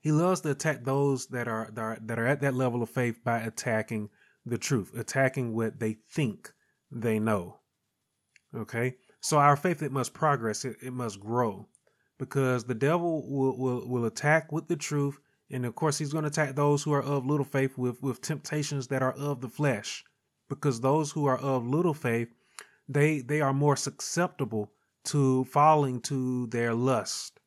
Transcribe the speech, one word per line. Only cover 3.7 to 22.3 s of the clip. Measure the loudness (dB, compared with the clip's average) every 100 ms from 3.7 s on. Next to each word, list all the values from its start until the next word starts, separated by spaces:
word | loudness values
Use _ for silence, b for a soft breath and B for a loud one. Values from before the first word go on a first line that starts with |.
| -2 -2 -6 -6 b b b
the | -6 -4
truth, | 0 0 -2 -8
attacking | -6 0 2 0 -4
what | -2 -2 -2
they | -4 -4 _
think | -2 -2 -2 -14 _ _ _ _
they | -4 0 2
know. | 2 0 -2 -14 _ _ _ _ _ _ _ _ _
Okay? | -10 -8 -2 -2 -4 b b
So | 0 4
our | 6
faith, | 6 2 -2
it | -4
must | -2 -4
progress, | 0 0 2 0 -4
it, | -6 -8
it | -10
must | -6 -6 -8
grow, | -4 0 0 -2 -14 _ _ _ _ _
because | -6 0 0 0
the | -2
devil | -2 2 2 0 -2 -4
will, | 0 0 2
will, | 0 -2 -2
will | -2 -2
attack | 0 2 2 2
with | -8 -4
the |
truth. | -6 -2 0 -2 -4 _ _ _
And | -6
of | -6 -2
course, | -2 0
he's | -2
gonna | -2 -2
attack | -2 -2 2
those | 4 4
who | 2
are | 0
of | 2 -2 0
little | 0 0
faith | 0 0 0
with, | -2 -2
with | -4 -4
temptations | -4 -6 -4 -4 -2 -4 -2
that | 0
are | 0
of | 0 -4 -4
the | -6
flesh, | 0 0 0 -4 -12 -14 _ _ _ _
because | -2 0 0
those | 2 2 2
who | 0 2
are | 2
of | 2 0
little | 0 2 2
faith, | 0 0 0 -2